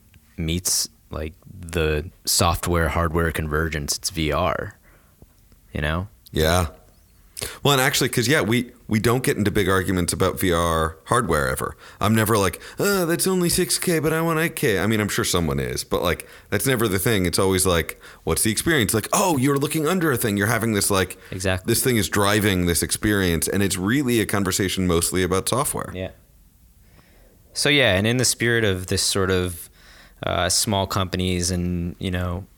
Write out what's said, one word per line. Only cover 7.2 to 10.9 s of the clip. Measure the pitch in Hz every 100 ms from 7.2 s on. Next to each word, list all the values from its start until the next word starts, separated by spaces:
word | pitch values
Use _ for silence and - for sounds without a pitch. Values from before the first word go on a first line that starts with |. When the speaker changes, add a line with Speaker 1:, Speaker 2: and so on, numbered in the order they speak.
| - - - -
Speaker 2:
Well, | 143
and | 139
actually, | 131 - 135
'cause, | 127 113
yeah, | 151
we, | 101 120 - - -
we | 110
don't | 117 127
get | - 120
into | 101
big | 104 92
arguments | 95 90 92 87
about | 80 92 -
V | 95
R | 82 85 80 80